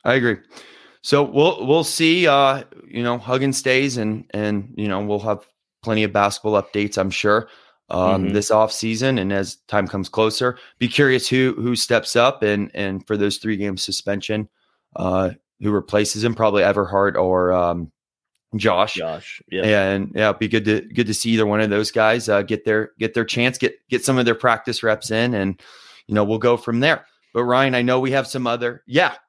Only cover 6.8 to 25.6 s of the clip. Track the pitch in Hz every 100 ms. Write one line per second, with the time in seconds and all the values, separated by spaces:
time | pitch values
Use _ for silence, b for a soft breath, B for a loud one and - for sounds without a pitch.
6.8 | 104 101 95 - 104 107 113 b b b
7.8 | _ 87 92 95 98 104 104 107 110 -
8.8 | 113 113 131 127 95 98 95 - _ 107
9.8 | 95 98 92 - 110 - 127 123 B _
10.8 | 123 - 139 127 - 131 131 - 120 120
11.8 | - 117 - 117 123 139 107 104 101 -
12.8 | 98 95 - 107 101 - 110 101 101 92
13.8 | - - - 101 - 107 104 _ _ _
14.8 | _ - 92 92 95 - _ _ 104 104
15.8 | - 104 104 107 117 113 110 101 95 101
16.8 | 95 98 98 - 92 92 90 92 87 87
17.8 | 82 _ _ _ _ _ _ 107 104 90
18.8 | 107 95 82 80 - - _ 90 104 104
19.8 | 95 98 101 - 107 98 107 113 107 107
20.8 | - 120 107 107 117 113 107 107 107 104
21.8 | 107 117 110 120 113 101 101 107 - 107
22.8 | 107 _ 110 117 113 120 123 127 123 -
23.8 | _ 123 135 131 120 110 127 113 - 113
24.8 | 117 107 - 110 120 110 98 92